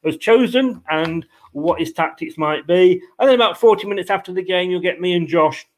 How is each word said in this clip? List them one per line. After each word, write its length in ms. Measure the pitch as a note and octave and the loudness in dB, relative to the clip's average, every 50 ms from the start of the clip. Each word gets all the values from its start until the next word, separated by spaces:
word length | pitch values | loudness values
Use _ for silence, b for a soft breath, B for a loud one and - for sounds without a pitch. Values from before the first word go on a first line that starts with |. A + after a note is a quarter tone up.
| _ | _
has 120 | D#3 - | -6 -6
chosen 640 | - - G#3+ A3+ B3 B3+ G3+ A#3+ B3+ C4 B3+ A3+ F3 _ - | -4 2 2 4 4 4 2 0 0 0 0 -4 -8 _ -6
and 380 | D#3 D#3 E3 E3 E3 E3 - b b b b b | -4 -4 -2 -4 -6 -8 -8 b b b b b
what 300 | _ C#3+ D3+ E3+ D#3+ D#3+ | _ -4 -2 -2 -2 -2
his 120 | E3 - | -4 -6
tactics 460 | - - D#3+ D#3+ - _ E3 D#3+ - D#3+ | -2 -4 -4 -4 -4 _ -14 -12 -8 -6
might 300 | D#3 D3+ D3+ C3+ - D#3 | -4 -4 -4 -4 -2 0
be. 340 | F3 F3+ F#3 F3+ F3+ F3+ B B B B | 2 4 4 4 4 2 B B B B
And 100 | A#3+ C#4 | 2 2
then 60 | B3+ | 4
about 240 | A#3+ A#3 G#3 F3 - | 4 2 0 0 4
forty 300 | - A3+ G#3 G3 G#3 G3+ | 4 4 4 4 -2 -6
minutes 220 | G3+ G3 F3 - | -6 -6 -4 -4
after 220 | G3+ F#3+ - - | -4 -4 -4 -6
the 120 | F3+ F#3 F3+ | -8 -6 -4
game, 260 | F3+ F#3 F3+ F3+ F#3 | -2 -2 -2 0 -2
you'll 80 | F#3 F3 | -4 -2
get 220 | D#3+ F3+ - - | -2 -2 -4 -2
me 140 | F#3 F3+ F3+ | -2 -2 0
and 120 | F3 E3 | 0 -2
Josh 400 | C#3+ D#3 E3+ D#3 D3+ C#3 - - _ _ | 0 2 2 2 2 0 -4 -18 _ _